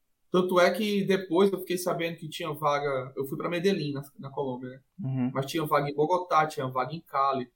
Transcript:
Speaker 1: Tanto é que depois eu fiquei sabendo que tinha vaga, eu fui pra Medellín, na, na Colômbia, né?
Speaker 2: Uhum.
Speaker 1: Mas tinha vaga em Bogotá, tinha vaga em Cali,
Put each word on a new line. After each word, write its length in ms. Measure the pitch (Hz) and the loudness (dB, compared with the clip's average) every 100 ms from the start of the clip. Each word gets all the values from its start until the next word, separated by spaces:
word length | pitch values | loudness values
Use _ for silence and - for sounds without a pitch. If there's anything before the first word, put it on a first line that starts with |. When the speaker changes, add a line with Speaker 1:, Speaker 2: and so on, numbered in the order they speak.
| _ _ _ | _ _ _
Speaker 1:
Tanto 260 | 175 180 180 | 2 4 6
é 100 | 185 | 6
que 340 | 190 214 202 | 4 2 0
depois 480 | 185 190 - 170 196 | 2 0 2 4 4
eu 60 | 185 | 2
fiquei 180 | - 180 | -2 -2
sabendo 400 | 180 160 165 165 | -2 -2 -4 -6
que 120 | 156 | -10
tinha 240 | - 165 | -8 -6
vaga, 580 | 147 151 143 143 131 127 - | -2 0 0 0 -2 -4 -6
eu 100 | 135 | -6
fui 100 | 156 | -4
pra 140 | 160 | -4
Medellín, 420 | 175 190 180 147 | 0 2 2 -2
na, 100 | 135 - - | -6 -10 -14
na 120 | 135 | -10
Colômbia, 400 | 147 135 123 127 | -6 -6 -6 -10
né? 100 | 131 _ - | -14 _ -10
Speaker 2:
Uhum. 300 | 135 131 123 | -4 -2 0
Speaker 1:
Mas 100 | 131 135 | -2 -4
tinha 180 | 165 151 | -4 0
vaga 240 | 147 147 | 0 0
em 40 | |
Bogotá, 520 | 143 156 180 175 156 156 | 0 2 2 2 2 2
tinha 220 | - 131 | -2 -4
vaga 260 | 127 131 | -2 -4
em 60 | 165 | -6
Cali, 500 | - 143 139 127 123 | -4 0 0 0 -6